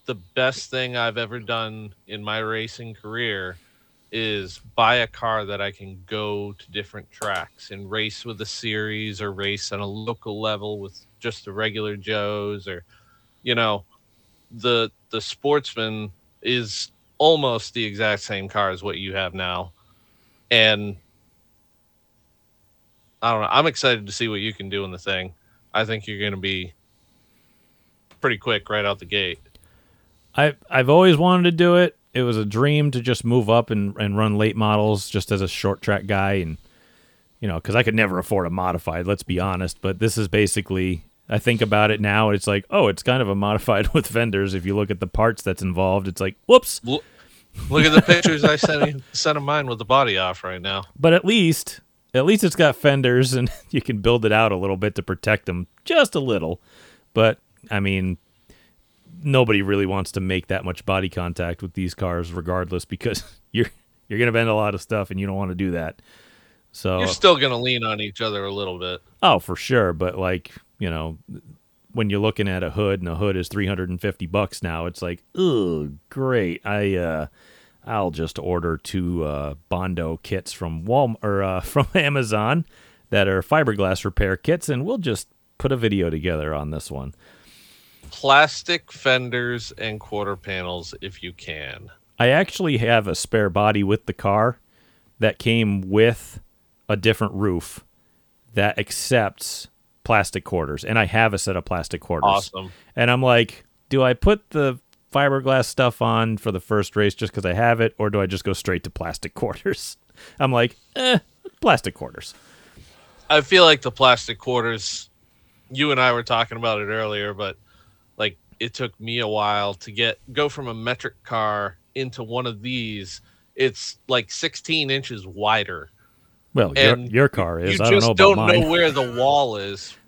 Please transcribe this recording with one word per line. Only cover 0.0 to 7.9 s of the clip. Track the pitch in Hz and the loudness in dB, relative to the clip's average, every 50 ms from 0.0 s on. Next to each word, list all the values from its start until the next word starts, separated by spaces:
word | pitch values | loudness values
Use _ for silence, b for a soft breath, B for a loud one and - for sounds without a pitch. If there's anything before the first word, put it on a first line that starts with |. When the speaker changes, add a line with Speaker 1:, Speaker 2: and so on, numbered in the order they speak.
| _ | _
Speaker 1:
the | - 120 | -10 -10
best | 95 87 - - 135 127 131 131 - - - | -10 -10 -8 -2 0 0 0 0 -4 -8 -8
thing | - 131 127 123 123 | -6 -4 -4 -4 -4
I've | 120 117 117 104 120 | -2 -2 -2 -2 -4
ever | 117 104 120 120 | -6 -8 -8 -10
done | 107 104 117 113 113 110 110 110 107 101 - _ _ - | -8 -6 -6 -4 -6 -6 -8 -12 -14 -16 -18 _ _ -14
in | 104 104 104 | -14 -10 -8
my | 104 107 110 | -6 -6 -4
racing | 110 110 113 110 110 113 - - 117 113 107 | -4 -4 -4 -6 -8 -10 -12 -14 -16 -16 -16
career | - - 107 110 117 120 113 104 95 92 92 87 87 b b b b b b b b _ _ | -16 -14 -12 -8 -6 -4 -4 -4 -6 -6 -10 -12 -14 b b b b b b b b _ _
is | - 113 113 110 104 101 95 90 87 - - - - | -8 -6 -4 -4 -4 -6 -8 -10 -14 -18 -20 -8 0
buy | - 113 113 123 | 2 4 4 4
a | 123 117 110 | 4 2 -2
car | - - 120 113 110 110 104 | -6 -6 -4 -2 -2 -2 -4
that | 98 101 98 | -4 -6 -6
I | 101 101 | -6 -8
can | 98 - 98 95 95 92 90 - | -8 -10 -18 -18 -18 -18 -14 -10
go | 110 107 107 104 104 101 101 104 98 | -8 -6 -4 -4 -4 -6 -6 -8 -12
to | - - - | -16 -18 -12
different | 95 104 101 - - 104 - _ | -10 -10 -10 -10 -12 -18 -20 _
tracks | _ - 107 104 98 90 85 - _ - - - | _ -10 -6 -6 -6 -6 -6 -10 _ -20 -20 -18
and | 101 98 101 95 | -16 -16 -12 -8